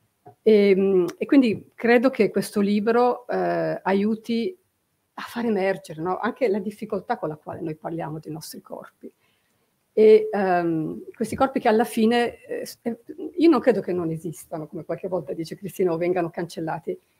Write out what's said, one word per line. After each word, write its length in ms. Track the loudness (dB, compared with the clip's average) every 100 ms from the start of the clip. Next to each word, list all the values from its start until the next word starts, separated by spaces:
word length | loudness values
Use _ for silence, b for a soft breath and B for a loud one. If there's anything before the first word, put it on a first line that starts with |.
| _ _ -20 -2
E, 600 | 4 6 6 4 4 2 2 -4
e 100 | 2
quindi 440 | 4 4 0 -8
credo 360 | -4 2 4 4
che 200 | 2 0
questo 300 | 0 -2 0
libro, 680 | 2 2 2 2 2 0 -4
eh, 520 | -2 0 0 -2 -2
aiuti 760 | 0 2 2 -2 -2 -4 -4 -8 _ _ _ _ _
a 80 | -18
far 220 | -12 -4
emergere, 580 | -2 0 0 -2 -8 -8
no? 160 | -6 -4
Anche 300 | -4 -2 0
la 100 | 0
difficoltà 580 | -4 -10 -8 -6 -6 -6
con 120 | -6
la 80 | -8
quale 240 | -12 -10
noi 160 | -10 -10
parliamo 420 | -10 -8 -8 -10
dei 140 | -12
nostri 280 | -14 -14 -18
corpi. 500 | -16 -16 -18 _ -20 -20 _ _ _ _ _ _ _
E, 360 | 4 8 8 6
ehm, 720 | -2 0 0 0 -2 -4 -8 -12
questi 220 | -8 -6 0
corpi 240 | 0 2
che 80 | 2
alla 160 | 2
fine, 600 | 2 2 2 2 0 -6
eh, 220 | -10 -10 -10
s-, 120 | -10
eh, 160 | -8 -8 -12 -14 -10 2
io 120 | 4
non 120 | 6
credo 200 | 4 0
che 120 | -2
non 180 | -4 -4
esistano, 560 | -6 -8 -12 -12 -12 -10
come 180 | -12
qualche 240 | -10 -8 -6
volta 240 | -6 -6
dice 240 | -8 -10 -12
Cristina, 360 | -10 -4 -2
o 40 | 0
vengano 320 | -2 -2 -4
cancellati, 720 | -6 -10 -8 -8 -6 -8 -10 _